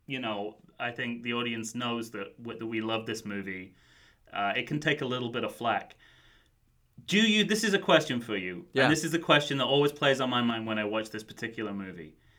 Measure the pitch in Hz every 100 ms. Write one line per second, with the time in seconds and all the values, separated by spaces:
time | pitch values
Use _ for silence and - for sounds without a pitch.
0 | - 131 117 104 104 - _ - 123 120
1 | 123 117 120 120 120 117 113 123 120 117
2 | 113 - - - 117 113 113 110 110 113
3 | 113 110 104 101 95 92 92 _ _ _
4 | _ _ _ - 101 123 127 151 156 147
5 | 131 127 120 117 107 - 120 98 - -
6 | _ _ _ _ _ _ _ _ _ -
7 | - 202 226 214 208 214 220 196 - 160
8 | - 123 117 101 92 87 - 135 131 156
9 | 160 160 - 147 147 139 127 139 143 -
10 | 143 131 127 123 120 113 110 110 104 110
11 | 110 107 - - 113 113 104 101 95 87
12 | 78 - _